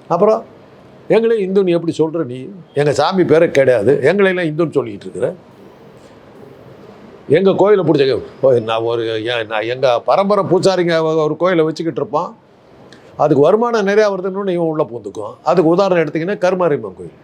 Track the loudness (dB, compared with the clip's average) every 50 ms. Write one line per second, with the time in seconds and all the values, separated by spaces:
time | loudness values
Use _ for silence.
0 | -6 -4 -2 2 2 2 2 0 -2 -10 -20 -20 -20 -20 -20 -20 -20 -20 -20 -10
1 | -4 0 0 2 2 2 0 0 -2 0 0 0 2 2 0 0 -2 -2 -2 -2
2 | -2 -2 -2 -4 -6 -6 -8 -12 -14 -14 -16 -20 -20 -8 -4 -2 0 0 0 0
3 | 0 0 2 0 2 4 4 4 4 4 2 2 2 4 2 2 2 2 2 2
4 | 2 2 2 2 2 0 0 -2 -4 -4 -2 -2 -4 -2 -2 -2 -4 -4 -8 -14
5 | -14 -14 -8 -6 -6 -6 -6 -8 -16 -20 -20 -20 -20 -20 -20 -20 -20 -20 -20 -20
6 | -20 -20 -20 -20 -20 -20 -20 -20 -20 -20 -20 -20 -20 -20 -20 -20 -20 -20 -20 -20
7 | -20 -20 -20 -12 -2 0 2 2 4 2 2 4 4 4 4 4 2 2 2 2
8 | 2 0 0 -2 -6 -10 -6 0 2 2 2 2 0 -2 -2 -2 -2 -2 -2 -2
9 | -4 -4 -4 -4 -4 -4 -4 -4 -4 -4 -4 -4 -4 -4 -4 -2 0 0 0 0
10 | 0 0 0 2 2 0 0 0 0 0 0 2 2 2 2 2 0 0 0 0
11 | 0 0 0 0 0 -2 -2 -2 0 0 2 2 0 0 -2 -4 -6 -6 -6 -6
12 | -4 -4 -4 -4 -4 -6 -10 -18 _ _ _ _ _ _ -20 -20 -20 -20 -20 -20
13 | -20 -10 -4 0 0 2 4 4 4 4 4 2 2 0 0 0 0 2 2 2
14 | 2 2 0 -4 -6 -6 -6 -6 -4 -4 -2 -2 -2 -2 -2 -2 -4 -4 -6 -12
15 | -12 -12 -12 -10 -12 -12 -12 -6 -2 0 2 2 2 2 2 2 2 2 2 0
16 | 0 -2 -4 -6 -6 -6 -4 -2 -2 -2 0 0 0 0 -2 -2 -6 -10 -12 -14
17 | -16 -18 -18 -20